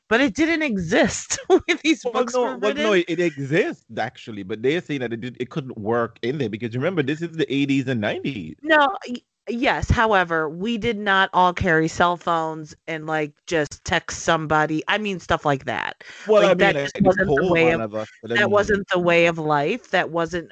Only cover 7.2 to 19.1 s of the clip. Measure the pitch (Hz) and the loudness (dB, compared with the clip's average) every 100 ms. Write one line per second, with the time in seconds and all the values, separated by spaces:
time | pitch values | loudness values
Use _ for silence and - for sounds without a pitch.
7.2 | 170 165 143 139 139 139 131 123 104 370 | -6 -4 -2 0 0 0 0 -2 -2 -4
8.2 | 370 127 78 - 294 311 277 392 - 247 | -6 -8 -10 -10 0 2 2 -2 -10 -12
9.2 | - _ - 233 247 156 - 240 220 196 | -14 _ -10 -4 -2 -2 0 2 4 2
10.2 | 175 165 156 170 214 233 233 208 208 190 | 2 0 -2 -4 -4 -2 -4 -4 0 2
11.2 | 190 180 180 175 190 160 160 - 175 175 | 2 4 2 2 2 2 2 2 0 0
12.2 | - 165 160 160 151 - - 160 156 156 | -2 -2 -2 -8 -14 -16 -12 -10 -6 -4
13.2 | 151 - - 165 147 - - 170 - - | -4 -8 -4 -2 -2 -6 -4 -4 -4 -6
14.2 | - 165 151 156 151 156 - 202 214 180 | 0 0 2 2 2 -2 -2 -2 -2 -6
15.2 | - 165 156 139 135 101 50 - - - | -2 -2 0 -2 -2 -6 -6 -10 -18 -14
16.2 | - 214 202 180 196 151 143 - 185 190 | 4 6 6 6 4 2 -4 2 2 4
17.2 | 190 208 185 165 165 165 110 107 107 _ | 2 2 4 4 4 2 -2 -6 -8 _
18.2 | 107 120 208 202 202 202 202 180 175 | -2 0 4 2 2 -2 0 0 4